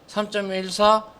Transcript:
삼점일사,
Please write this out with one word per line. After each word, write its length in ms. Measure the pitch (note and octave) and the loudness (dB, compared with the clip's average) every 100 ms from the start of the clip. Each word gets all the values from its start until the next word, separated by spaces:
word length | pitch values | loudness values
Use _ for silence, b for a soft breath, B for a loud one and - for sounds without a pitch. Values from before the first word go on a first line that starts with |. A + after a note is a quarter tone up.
| - | -10
삼점일사, 960 | G#3 G#3 G#3 G3 F#3+ F#3+ F3+ G#3 A3 G#3+ | -6 -4 -4 -4 -6 -6 2 4 4 0